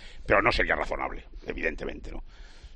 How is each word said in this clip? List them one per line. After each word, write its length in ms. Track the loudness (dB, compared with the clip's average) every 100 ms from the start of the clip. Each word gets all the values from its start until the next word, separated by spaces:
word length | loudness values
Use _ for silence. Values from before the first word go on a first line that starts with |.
| -14 -12 4
pero 160 | 6
no 100 | 6
sería 240 | 4 4 4
razonable, 480 | 2 -2 -2 -4 -12 -10 -8
evidentemente, 640 | -2 -2 -2 -6 -6 -8
¿no? 100 | -10 -12 -16 -18 -18 -16